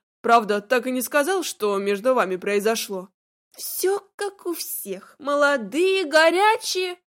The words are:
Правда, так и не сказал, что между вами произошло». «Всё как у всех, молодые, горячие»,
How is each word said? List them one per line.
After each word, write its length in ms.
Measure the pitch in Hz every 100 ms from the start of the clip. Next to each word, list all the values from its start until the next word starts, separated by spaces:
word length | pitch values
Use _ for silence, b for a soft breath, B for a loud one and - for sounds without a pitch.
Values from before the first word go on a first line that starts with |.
| _ _
Правда, 400 | 226 233 202 208
так 260 | 202 254 247
и 40 |
не 100 | 254
сказал, 420 | 233 294 285 381
что 340 | 294 - 208 196
между 360 | 196 202 247
вами 240 | 254 185 185
произошло». 720 | 196 208 208 226 - 190 185 _ _ _ _ -
«Всё 440 | - - 359 403 - -
как 300 | 403 392 349
у 80 |
всех, 600 | 330 - - 202 185 - -
молодые, 840 | 277 285 285 285 202 262 370 381 311
горячие», 920 | 311 330 349 427 466 - 370 359 349 _ _